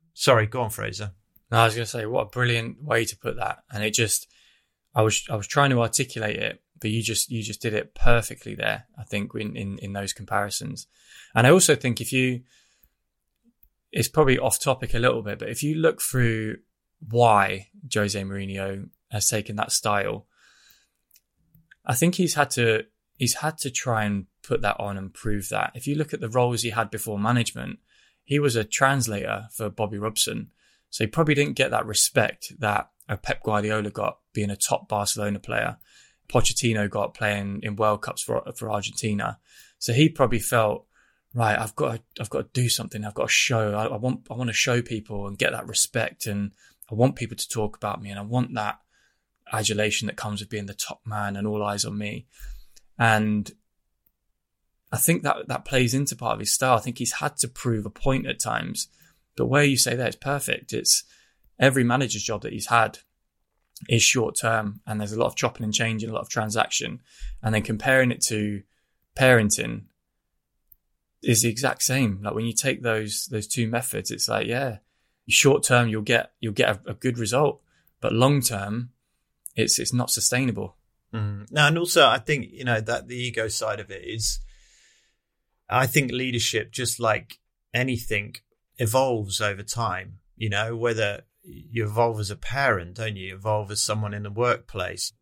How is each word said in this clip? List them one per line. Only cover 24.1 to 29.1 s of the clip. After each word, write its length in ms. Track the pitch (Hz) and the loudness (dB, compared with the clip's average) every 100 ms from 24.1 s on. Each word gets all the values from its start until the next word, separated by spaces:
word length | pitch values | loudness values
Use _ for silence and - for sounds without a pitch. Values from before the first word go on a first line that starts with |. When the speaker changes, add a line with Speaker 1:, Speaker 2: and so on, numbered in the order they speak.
| 101 95 _ | -2 -6 _
Speaker 2:
put 180 | - 95 | -4 0
that 180 | 101 101 | 0 0
on 180 | 104 98 | -4 -6
and 160 | 95 | -10
prove 360 | - 107 104 98 | -6 -2 -2 -2
that. 220 | 104 104 120 | -4 -4 -4
If 120 | 135 | -4
you 80 | 147 | -2
look 180 | 147 | -2
at 60 | - | -4
the 100 | 113 | -2
roles 320 | 120 120 117 | 2 2 2
he 100 | 113 | -2
had 200 | 107 107 | -2 -2
before 260 | 107 - 104 | -4 -6 -2
management, 640 | 104 123 113 120 104 - _ _ _ _ | 2 2 0 -4 -10 -12 _ _ _ _
he 160 | - 143 | -2 0
was 160 | 143 113 | 2 0
a 80 | |
translator 840 | 107 - 135 139 113 | -2 2 2 2 0